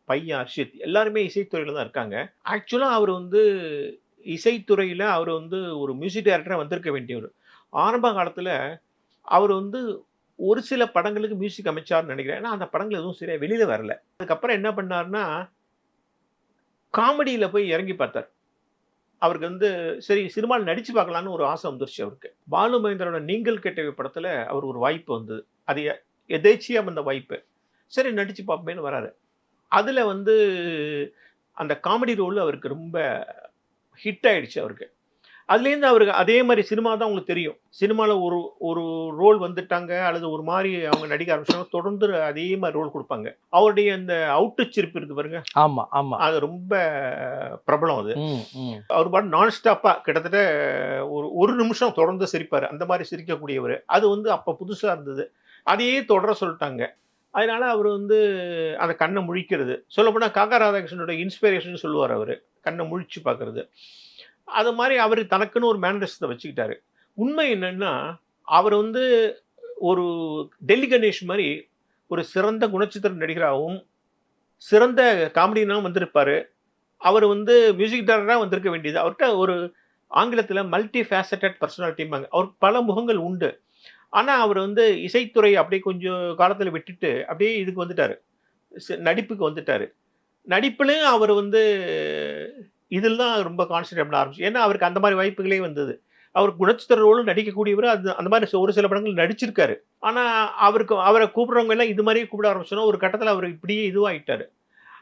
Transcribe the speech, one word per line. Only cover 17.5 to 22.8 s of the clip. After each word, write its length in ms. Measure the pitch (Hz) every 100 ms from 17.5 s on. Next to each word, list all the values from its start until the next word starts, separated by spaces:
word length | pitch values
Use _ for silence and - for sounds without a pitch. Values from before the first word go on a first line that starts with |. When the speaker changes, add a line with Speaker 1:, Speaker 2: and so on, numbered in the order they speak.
| 202 202
Speaker 1:
இறங்கி 280 | 165 190 180
பார்த்தார். 340 | 127 120 - _ _ _ _ _ _ _ _ _
அவருக்கு 320 | 170 170 165
வந்து 520 | 185 202 180 165 170
சரி, 280 | - 202 190
சினிமாவில் 360 | 214 226 247 185
நடிச்சு 320 | 175 226 233
பார்க்கலான்னு 320 | 180 170 190
ஒரு 160 | 175 143
ஆசை 260 | 156 -
வந்துருச்சு 300 | 131 131 -
அவருக்கு. 340 | 101 - - _ -
பாலு 400 | 156 214 247